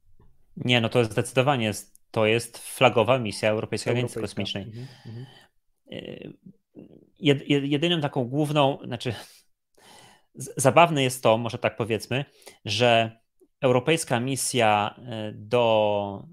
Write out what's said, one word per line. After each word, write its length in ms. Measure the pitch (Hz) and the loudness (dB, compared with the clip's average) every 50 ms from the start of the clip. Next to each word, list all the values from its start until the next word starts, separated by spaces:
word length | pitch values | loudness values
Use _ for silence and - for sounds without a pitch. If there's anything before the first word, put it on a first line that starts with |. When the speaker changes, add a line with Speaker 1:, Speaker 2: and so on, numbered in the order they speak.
| _ _ - - - - - _ _ _ _ - | _ _ -20 -20 -20 -20 -20 _ _ _ _ -8
Speaker 1:
Nie, 240 | 139 123 123 120 | 0 2 2 2
no 80 | 113 113 | 2 2
to 160 | - 123 117 | 2 2 2
zdecydowanie 600 | 110 107 - 113 - - 131 127 139 147 123 113 | 2 0 -4 -4 -2 0 0 2 2 2 0 0
jest, 340 | 107 101 - - - _ _ _ _ | -2 -4 -4 -10 -16 _ _ _ _
to 140 | - 117 110 | -2 0 2
jest 320 | 107 110 117 - - - - | 2 2 0 -2 -6 -14 -18
flagowa 600 | - - - - 131 127 104 120 107 101 127 131 | -18 -16 -2 4 4 4 6 4 2 2 2 0
misja 300 | 120 104 95 - - 110 | 0 -6 -6 -2 0 0
Europejskiej 440 | 107 110 110 107 - 107 - - 117 | 0 0 -4 -6 -6 -6 -4 -2 -2
Agencji 240 | 120 123 120 - 117 | -2 -2 -4 -6 -8
Speaker 2:
Europejska. 240 | 110 104 - - | -8 -8 -6 -8
Speaker 1:
Kosmicznej. 220 | 104 98 - 101 98 | -8 -6 -6 -8 -8
Speaker 2:
Mhm, 240 | 117 107 117 127 139 - - - | -10 -14 -16 -16 -18 -20 -20 -18
mhm. 200 | 117 110 117 131 - - - - _ _ _ _ _ _ _ _ _ | -16 -16 -16 -16 -18 -20 -20 -20 _ _ _ _ _ _ _ _ _
Speaker 1:
Y, 420 | - - - - - - - - - _ _ - - _ _ _ _ - - - - - _ _ _ _ | -16 -14 -12 -14 -14 -14 -16 -18 -20 _ _ -20 -20 _ _ _ _ -20 -20 -20 -20 -20 _ _ _ _
jed-, 280 | - 147 139 139 - - | 2 2 2 2 2 -4
jed-, 180 | 139 143 135 | -4 -2 -2
jedyną 360 | 139 147 143 151 175 175 165 | -2 -2 -2 0 -2 -2 -2
taką 240 | 143 139 - - 127 | -2 -4 -2 -4 -4
główną, 540 | 117 131 147 156 143 151 151 139 135 143 139 - | -4 -2 -2 -2 0 2 2 2 2 2 -2 -8
znaczy 280 | 123 123 117 - 131 107 - - - - - _ _ _ _ _ _ _ _ _ - - - - - - _ _ _ _ | -10 -10 -8 -6 -6 -8 -8 -12 -18 -20 -20 _ _ _ _ _ _ _ _ _ -20 -20 -20 -20 -20 -20 _ _ _ _
z-, 180 | - 131 - - - | -16 -16 -12 -8 2
zabawne 460 | - 139 110 147 170 165 165 143 135 | 2 4 8 8 6 6 6 2 0
jest 200 | 127 123 - - | 0 -2 0 2
to, 140 | 123 110 113 | 4 4 4
może 200 | 120 113 117 120 | 2 -4 -6 -2
tak 200 | - 110 - - | -2 -4 -2 -2
powiedzmy, 480 | 117 101 113 104 - - 120 131 143 - _ _ _ - - _ _ | -4 -2 -2 -4 -4 -4 -4 -4 -4 -6 _ _ _ -20 -20 _ _
że 540 | 110 101 107 123 120 117 113 113 113 - _ _ _ _ _ _ _ _ _ | -8 -2 2 4 4 6 4 2 0 -4 _ _ _ _ _ _ _ _ _
europejska 580 | - 131 123 127 123 156 165 160 - - 135 117 | 0 2 2 4 2 2 0 0 0 -2 -2 -2
misja, 760 | 117 131 139 131 - - - 127 113 107 107 104 104 107 - - 123 123 117 110 107 107 | -2 -2 -4 -4 -6 -4 0 2 4 4 4 4 2 -2 -6 -10 -14 -12 -10 -10 -10 -10
y, 40 | 110 | -12
do, 880 | 110 107 104 120 123 120 113 110 107 107 104 104 101 101 101 98 98 - 165 | -12 -10 -2 0 2 2 4 4 4 2 2 2 0 -2 -4 -6 -10 -12 -16